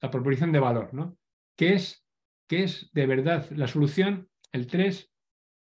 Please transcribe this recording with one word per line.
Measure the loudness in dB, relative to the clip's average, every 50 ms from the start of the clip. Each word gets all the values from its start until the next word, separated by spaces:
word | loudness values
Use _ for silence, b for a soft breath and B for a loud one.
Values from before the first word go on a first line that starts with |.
la | -8 -6
proposición | -4 -2 0 0 0 0 2 2
de | 2 2
valor, | 2 2 0 0 -4 -6 -8
¿no? | -8 -10 -10 -10 _ _ _ _ _ _ _ _
¿Qué | 0 2 2 2
es, | 2 0 -4 -10 -16 _ _ _ _ _ _ _ _ _ -4
qué | -2 -2 0
es | -2 -4 -8 -12 -6 -2
de | 0 2
verdad | 2 2 2 2 2 0 0 -2 -4 -4
la | -4 -4 -2
solución? | 2 2 2 2 2 2 0 0 0 -4 -6 -12 _ _ _ _
El | -6 -6 -6
tres | -2 0 0 0 0 -2 -4 -8 _ _ _ _ _ _ _ _ _ _ _